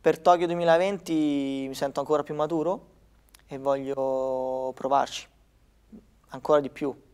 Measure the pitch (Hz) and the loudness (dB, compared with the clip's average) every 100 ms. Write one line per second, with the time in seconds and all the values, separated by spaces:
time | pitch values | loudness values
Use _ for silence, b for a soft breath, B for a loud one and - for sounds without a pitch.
0 | - 160 180 175 175 175 170 165 190 196 | 2 2 4 4 4 0 4 4 4 -2
1 | 175 160 151 143 139 135 135 135 143 139 | -4 0 0 0 -2 -4 -6 -6 -6 -4
2 | 143 151 143 151 151 165 156 190 - _ | 0 0 0 -4 -2 -2 -2 -4 -8 _
3 | _ _ _ - _ 143 135 139 135 135 | _ _ _ -20 _ -6 -2 -2 -2 -4
4 | 135 131 131 131 131 131 131 123 180 139 | -2 -2 -2 -4 -4 -6 -6 -6 0 2
5 | 131 - - _ _ _ _ _ _ - | 0 -4 -14 _ _ _ _ _ _ -20
6 | _ _ _ 135 - 151 139 - 147 123 | _ _ _ -14 4 4 4 -4 -6 -6
7 | _ | _